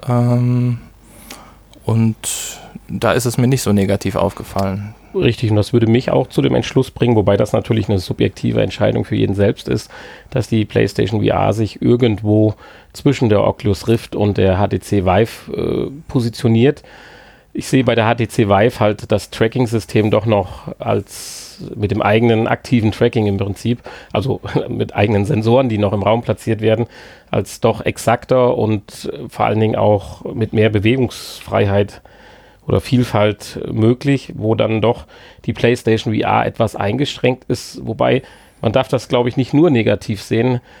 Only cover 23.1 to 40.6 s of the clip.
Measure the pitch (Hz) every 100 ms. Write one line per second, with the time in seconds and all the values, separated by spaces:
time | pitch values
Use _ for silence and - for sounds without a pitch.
23.1 | 120 104 98 98 95 113 123 - - -
24.1 | - 131 113 - - - 113 107 113 104
25.1 | 101 101 110 110 123 131 104 101 104 98
26.1 | 113 120 104 - 107 110 110 117 - -
27.1 | - _ 123 98 - 120 113 - - -
28.1 | 120 - 131 123 123 110 107 - - -
29.1 | - 127 - 113 107 110 - 104 104 -
30.1 | - - 101 113 110 110 107 104 131 120
31.1 | - - - - 107 104 101 101 - -
32.1 | - - - - _ - 98 - 123 120
33.1 | 107 107 104 - - - 117 110 123 139
34.1 | 135 - - 107 110 110 110 110 - -
35.1 | - - - - 104 117 123 - 110 120
36.1 | 107 107 107 117 - 110 - 101 120 143
37.1 | - 127 127 - 131 - - 123 113 123
38.1 | 127 - - - _ 113 131 123 127 -
39.1 | 123 123 135 123 143 170 120 110 107 -
40.1 | 101 - 113 123 123